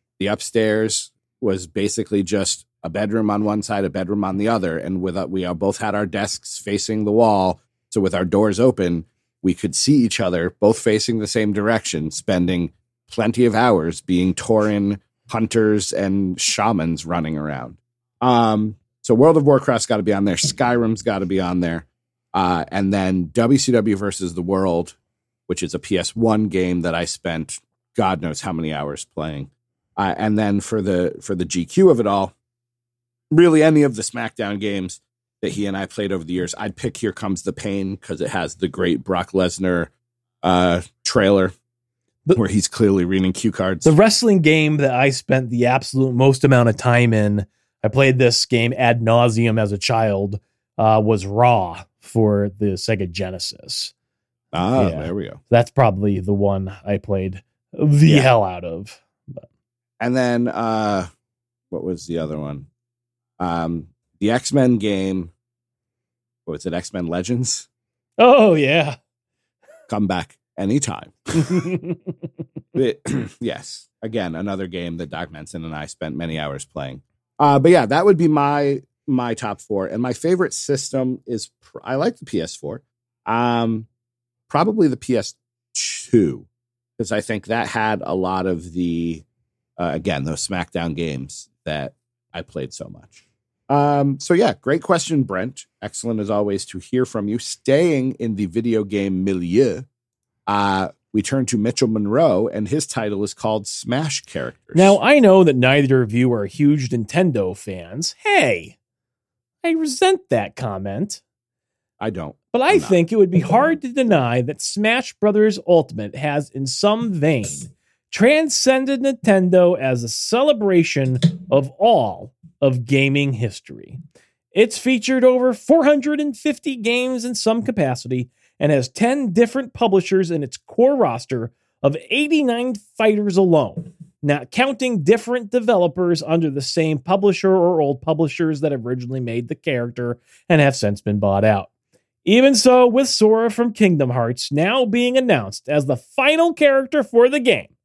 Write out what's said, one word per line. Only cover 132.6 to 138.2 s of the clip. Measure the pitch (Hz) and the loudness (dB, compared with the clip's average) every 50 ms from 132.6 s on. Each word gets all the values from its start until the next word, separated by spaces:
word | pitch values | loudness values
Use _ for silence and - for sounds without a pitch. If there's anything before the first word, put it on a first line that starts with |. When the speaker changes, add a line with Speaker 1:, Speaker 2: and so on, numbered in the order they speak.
| 247 254 247 202 - _ _ | -2 -4 -6 -6 -10 _ _
Speaker 2:
fighters | - 220 220 214 208 208 208 175 | 0 2 2 2 2 0 0 2
alone, | 185 190 180 165 151 131 98 - - - - - - - - _ _ - | 4 4 6 4 4 2 0 -4 -10 -14 -14 -16 -20 -20 -20 _ _ -2
not | 143 143 147 123 - - | 0 0 0 -4 -4 -2
counting | 226 254 277 269 - 254 254 240 196 143 | 0 0 0 0 -2 -2 -2 -2 0 2
different | 151 220 226 - 233 247 247 233 202 | 4 2 2 2 -2 -4 -4 -4 -2
developers | - 247 226 220 233 180 175 170 - 180 180 175 175 156 - | -2 0 2 2 2 4 2 2 0 0 0 0 0 0 0
under | - 160 170 165 151 | 0 0 0 0 0
the | 135 143 135 | -2 -4 -6
same | - - 170 160 160 156 139 | -4 -2 0 0 0 0 -2
publisher | - - 185 202 190 202 185 - - 190 190 | -2 0 0 2 4 2 2 2 2 2 4
or | 190 170 175 180 160 | 4 4 2 2 2
old | 151 139 139 127 - | 2 0 -2 -2 -2
publishers | - 160 151 | -2 0 0